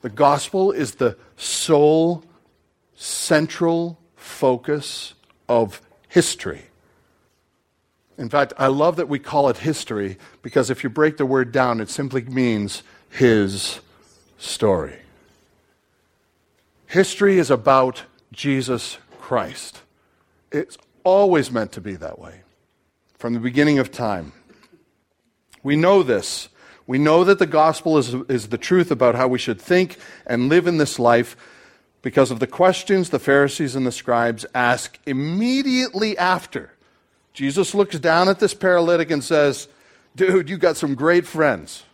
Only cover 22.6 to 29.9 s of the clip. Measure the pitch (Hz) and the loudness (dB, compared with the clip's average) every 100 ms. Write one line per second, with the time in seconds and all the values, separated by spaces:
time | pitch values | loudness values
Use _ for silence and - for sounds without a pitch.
22.6 | _ _ _ _ _ _ 120 117 123 123 | _ _ _ _ _ _ -6 -4 -2 2
23.6 | 147 143 131 - 117 95 76 _ _ _ | 4 2 0 -4 -6 -6 -10 _ _ _
24.6 | _ _ _ _ _ _ _ _ _ _ | _ _ _ _ _ _ _ _ _ _
25.6 | 139 147 170 196 147 107 - - - _ | -2 2 4 4 4 0 -2 -10 -14 _
26.6 | - - - 131 151 165 185 196 165 151 | -20 -20 -4 0 4 4 6 4 2 4
27.6 | 156 156 165 156 123 123 135 127 104 113 | 2 2 0 2 2 -4 -4 -4 -4 -8
28.6 | - 180 175 131 127 117 127 127 - 107 | 0 2 2 2 2 4 0 -2 -4 -8
29.6 | - 180 180 | 0 0 0